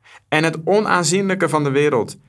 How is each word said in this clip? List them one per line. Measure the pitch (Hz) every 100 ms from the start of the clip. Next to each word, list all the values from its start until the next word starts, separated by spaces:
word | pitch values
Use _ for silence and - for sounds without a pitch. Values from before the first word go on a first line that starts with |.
| _ - _
En | 156
het | 160 160 160
onaanzienlijke | 208 214 180 156 185 196 190 165
van | 151
de | 143
wereld | 139 147 127 101 -